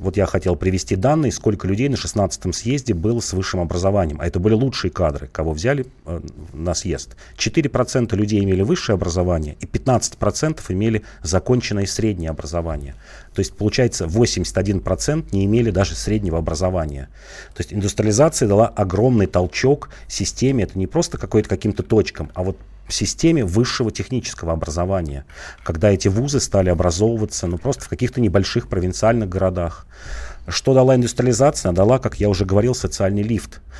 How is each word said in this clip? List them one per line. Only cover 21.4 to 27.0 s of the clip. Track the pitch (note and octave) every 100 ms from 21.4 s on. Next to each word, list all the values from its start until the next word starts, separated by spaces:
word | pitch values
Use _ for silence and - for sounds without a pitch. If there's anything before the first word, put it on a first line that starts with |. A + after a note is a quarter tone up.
| -
каким-то | F#2+ A2 F#2
точкам, | F2 G#2+ - - D2+
а | -
вот | F#2 - - - -
системе | - G2+ - E3 E3
высшего | G2 G2+ B2 - A2+
технического | - - B2+ - - E2
образования, | D#2+ - D#2+ F2+ G2 D#2 C#2 - - - -
когда | - D#2+ G#2
эти | F#2+ G#2
вузы | G2+ C#3 C#3
стали | - G2+ F#2
образовываться, | E2 F2 E2+